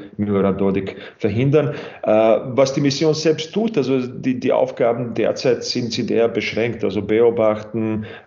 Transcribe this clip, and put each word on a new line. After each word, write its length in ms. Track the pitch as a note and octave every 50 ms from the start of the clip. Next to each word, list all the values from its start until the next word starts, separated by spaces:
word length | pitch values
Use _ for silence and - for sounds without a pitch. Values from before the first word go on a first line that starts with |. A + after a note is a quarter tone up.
| - - -
Milorad 420 | - G#2 G2+ G2+ G2 G2 G2 F#2 -
Dodik 380 | G2 G2 F#2 G2 F#2+ F#2+ - - - - -
verhindern. 560 | _ - - G2+ A2+ C3 C#3+ C3+ D3+ C#3+ C#3 - - - - - - -
Äh, 80 | -
was 600 | G#2+ A2 A2 A2+ A2 - B2 C3 A#2 B2+ C3+ C3 -
die 80 | D#3
Mission 320 | C#3+ C#3 C3+ - E3 D#3 D3
selbst 400 | D3+ - E3 D#3 D#3+ - - -
tut, 240 | G3+ A3+ A3+ -
also 280 | D3+ B2+ B2+ C3+ C3 B2
die, 340 | B2 - - B2 C3 B2 A2
die 120 | B2 B2
Aufgaben 640 | - G#2+ G#2+ - - - B2+ A#2 A#2+ C3 B2 A#2 G2+
derzeit 500 | A#2 G#2+ G2+ A2 - - C3 A#2 A#2 -
sind, 300 | - - B2+ A#2+ A2 -
sind 180 | B2+ A2 G2+
eher 160 | G#2 A2 A#2
beschränkt. 560 | A2+ - G#2+ G#2 - - G#2 A2+ A#2+ A2+ A2+ G#2+
Also 180 | G2+ F#2+ G#2
beobachten, 1040 | G2 G#2 G#2+ A2+ A#2+ A#2 A2 A#2+ A2 G#2+ G#2+ G#2+ - - - A2+ A2 A2 A2 G#2+ G#2+ - - - -